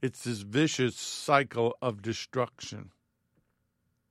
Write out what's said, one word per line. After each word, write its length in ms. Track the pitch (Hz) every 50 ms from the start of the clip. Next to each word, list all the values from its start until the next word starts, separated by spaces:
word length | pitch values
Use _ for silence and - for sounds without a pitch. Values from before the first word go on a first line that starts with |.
It's 220 | 135 123 - - -
this 160 | 123 117 101
vicious 560 | 101 101 110 147 160 147 - - 127 113 -
cycle 800 | - - - - - - 156 143 139 135 - - 117 117 117 - - 131
of 180 | 123 104 101
destruction. 880 | 101 113 110 - - - - 123 123 - - - - - 110 104 98 92 - _ _ _ _ _ _ _ _ _ _ _ _ _ _ _ _ _ _ _ _ _ _ _